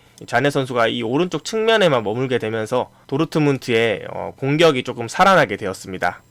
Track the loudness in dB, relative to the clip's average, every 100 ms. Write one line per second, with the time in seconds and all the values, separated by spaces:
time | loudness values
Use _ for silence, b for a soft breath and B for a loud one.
0 | b b -2 0 2 0 -2 0 0 0
1 | -2 -2 -2 -4 -4 -2 2 4 4 2
2 | 0 -2 -2 -2 -2 -4 -2 -2 -2 b
3 | -6 -4 -2 2 2 0 0 2 2 -2
4 | -6 -10 -10 -6 -2 4 4 4 -4 -8
5 | -6 2 4 6 2 -2 -6 -8 -10 -4
6 | -4 -4 _